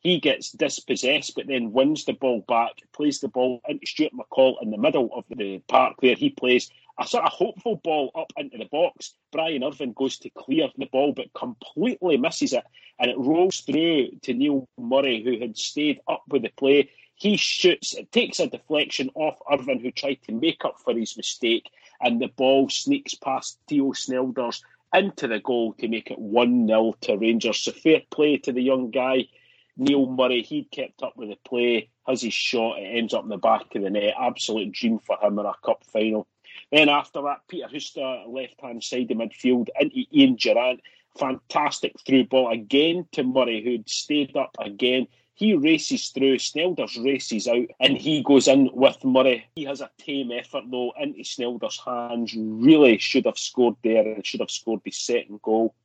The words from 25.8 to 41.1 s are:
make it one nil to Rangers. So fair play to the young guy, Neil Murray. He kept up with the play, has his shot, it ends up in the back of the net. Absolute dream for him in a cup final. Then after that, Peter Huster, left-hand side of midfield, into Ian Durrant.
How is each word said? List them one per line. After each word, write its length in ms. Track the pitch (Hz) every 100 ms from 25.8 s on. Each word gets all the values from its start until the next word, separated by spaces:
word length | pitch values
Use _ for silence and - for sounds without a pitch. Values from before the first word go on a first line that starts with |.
| 113
make 220 | 113 -
it 80 | -
one 460 | 107 113 120 123
nil 300 | 113 110 113 107
to 140 | - 104
Rangers. 420 | 113 113 113 -
So 140 | -
fair 280 | - 160 156 -
play 280 | - 151 143
to 140 | -
the 100 | 127
young 280 | 127 131 127
guy, 360 | 123 127 131 - _ _ _ _ -
Neil 300 | 135 143 131
Murray. 360 | 127 127 123
He 220 | 110 151
kept 380 | 135 - 120 _
up 140 | - -
with 120 | 110
the 80 | 101 -
play, 440 | 120 120 117 - _ -
has 140 | 127
his 140 | 117
shot, 440 | - - 123 113 -
it 80 | 98 117
ends 160 | 113
up 80 | 117
in 80 | 101
the 80 | 101
back 360 | 113 110 -
of 80 | -
the 80 | 98
net. 240 | 104 104 -
Absolute 520 | 123 120 - 110 101
dream 260 | - 117 110
for 180 | - 98
him 160 | 104 104
in 80 | 101
a 80 | 98
cup 200 | - 113
final. 420 | _ 110 110 107 - _ _ - -
Then 160 | 147 151
after 340 | 143 - 160
that, 180 | 143 143 _
Peter 200 | 180 120
Huster, 540 | 135 - 160 131 127 117
left-hand 560 | 127 127 _ 131 120
side 280 | - 127 123
of 80 | 110
midfield, 500 | 113 - 127 123 117 -
into 260 | 147 127 127
Ian 240 | 147 135 120
Durrant. 440 | 120 110 127 123 _ _ _